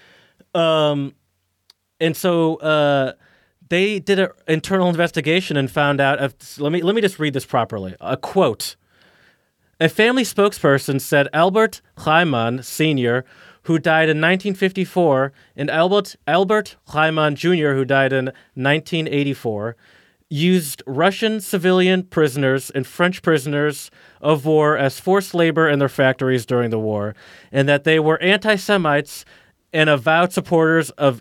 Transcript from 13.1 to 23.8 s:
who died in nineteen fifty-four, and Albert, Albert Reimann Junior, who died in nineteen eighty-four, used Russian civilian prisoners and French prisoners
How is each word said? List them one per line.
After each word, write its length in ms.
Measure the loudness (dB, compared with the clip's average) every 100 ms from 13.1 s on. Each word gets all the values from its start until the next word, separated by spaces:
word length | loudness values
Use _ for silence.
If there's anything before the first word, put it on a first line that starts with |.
| 0 -4 -20 -20 _
who 140 | -2 -2
died 300 | 2 2 2
in 140 | 2
nineteen 320 | 0 0 -2 -2
fifty-four, 800 | -2 -2 -4 0 2 2 0 _ _ -8
and 120 | -4
Albert, 460 | 0 2 0 -2 -8 -2
Albert 520 | 0 2 0 -2 -14 -8
Reimann 440 | -2 0 2 0 0
Junior, 400 | 0 0 0 0
who 80 |
died 300 | 0 2 2
in 180 | 0 -4 -8 _ -4
nineteen 540 | 0 0 -2 -6 -2
eighty-four, 640 | -2 -2 -4 -6 -6 -8 -12 _ _ _ _ -10
used 520 | -2 2 2 -2 -12 -8
Russian 540 | 0 0 0 -4 -4
civilian 600 | -4 -2 0 2 2 0
prisoners 680 | -2 0 0 0 0 0 -4
and 180 | -8 -8
French 340 | -2 -2 0
prisoners 720 | 0 0 0 -2 -4 -4